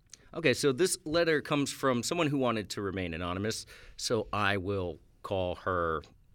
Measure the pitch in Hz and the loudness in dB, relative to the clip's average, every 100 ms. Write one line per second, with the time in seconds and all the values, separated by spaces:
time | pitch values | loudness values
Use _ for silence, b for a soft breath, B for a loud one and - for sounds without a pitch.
0 | _ - B 160 156 120 147 131 180 - | _ -20 B -2 2 4 4 4 2 0
1 | - 160 165 151 - 147 135 - 139 120 | -2 0 2 2 2 0 0 0 2 2
2 | 113 175 156 143 123 113 101 - 101 95 | 2 0 2 2 2 0 -2 -4 -4 -2
3 | 90 82 87 90 107 110 - B B B | -4 -4 -4 -2 -2 -4 -8 B B B
4 | - 117 - 101 101 101 90 101 90 73 | -2 -2 -2 0 2 0 0 -2 -4 -6
5 | - _ - 98 90 85 - 92 85 78 | -14 _ -4 -2 -2 -2 -2 0 2 0
6 | - - _ | -4 -18 _